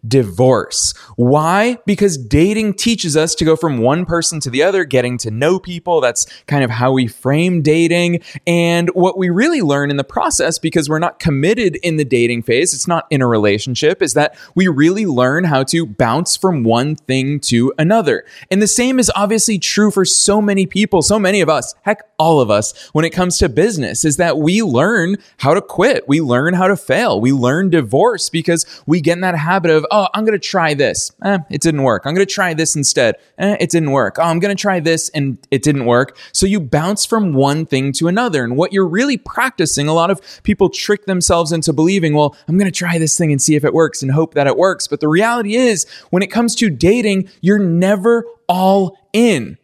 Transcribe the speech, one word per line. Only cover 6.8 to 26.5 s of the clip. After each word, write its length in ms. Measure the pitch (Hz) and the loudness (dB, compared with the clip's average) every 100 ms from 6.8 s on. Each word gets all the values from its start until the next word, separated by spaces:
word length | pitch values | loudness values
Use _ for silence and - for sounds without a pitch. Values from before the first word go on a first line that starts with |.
| 127 | 0
we 160 | 131 120 | 2 -2
frame 560 | - 127 143 180 180 | -4 -2 0 0 0
dating. 560 | 147 160 170 170 175 170 - - - | 2 2 2 2 0 -2 -6 -10 -2
And 440 | 170 170 170 175 | 0 2 0 0
what 280 | 180 185 185 | 2 0 0
we 140 | 185 | -2
really 320 | 175 277 330 | 0 0 0
learn 260 | 170 139 143 | 0 0 0
in 80 | 143 | -4
the 60 | |
process, 560 | 135 - 330 - 143 165 | -4 -4 -2 -2 -2 -2
because 280 | 160 165 147 | -2 -2 -2
we're 120 | 156 | -2
not 180 | 170 - | -2 -2
committed 600 | 170 139 156 240 208 156 | -2 0 0 0 0 -2
in 200 | 175 156 | -4 -2
the 80 | 139 | 0
dating 380 | 123 120 120 | 2 2 -2
phase, 320 | 117 120 170 - | -2 0 0 -2
it's 120 | - | -2
not 200 | 170 - | -2 -2
in 140 | 147 | 0
a 40 | 127 | 2
relationship, 760 | 113 104 101 131 123 147 190 | 2 2 0 -2 -2 0 0
is 100 | 160 | -2
that 220 | 151 147 - - | 0 -2 -4 -6
we 140 | - 185 | 0 0
really 400 | 139 156 196 208 | 2 2 2 -2
learn 380 | 127 127 147 180 | 0 0 2 0
how 180 | 139 | 0
to 200 | 135 165 165 | 0 -2 -4
bounce 500 | 104 120 131 175 - | -2 0 0 -2 -2
from 260 | 190 165 | 0 0
one 320 | 113 117 139 151 | 2 2 0 -4
thing 440 | - 131 131 147 | -4 -2 -2 -4
to 340 | - 120 127 - | 0 0 0 0
another. 440 | 160 220 160 107 - - - | 0 2 2 -2 -4 -20 -4
And 100 | 190 | 0
the 60 | 208 | 0
same 320 | - 247 262 | 0 0 2
is 120 | 226 - | 0 0
obviously 420 | 202 220 220 208 | 0 0 0 -2
true 320 | - - 208 | -2 0 2
for 160 | 196 185 | 2 0
so 380 | - - 202 | 0 2 2
many 240 | 208 196 190 | 2 0 0
people, 340 | 190 214 190 | 0 0 0
so 160 | 143 220 | 2 0
many 240 | 185 202 | 0 0
of 80 | 160 | 2
us, 240 | 147 - - | 0 -2 -8
heck, 220 | - 202 - _ | -4 -4 -6 _
all 200 | 160 156 | 2 2
of 120 | 117 | 4
us, 380 | 104 110 - - | 2 0 -10 -6
when 100 | 147 | -2
it 80 | 165 | -2
comes 280 | 165 180 170 | -2 -2 0
to 100 | 180 | 0
business, 560 | 120 202 185 110 101 160 | 2 0 0 -6 -2 -2
is 120 | 143 | 0
that 200 | 170 143 | 0 0
we 240 | 151 196 | 0 2
learn 560 | 220 120 170 226 170 202 - _ | 2 2 2 2 0 -4 -8 _
how 180 | 135 175 | 0 0
to 60 | |
quit. 460 | - - 214 262 - | 0 0 2 2 0
We 140 | 147 | 0
learn 320 | 151 120 151 | 2 0 2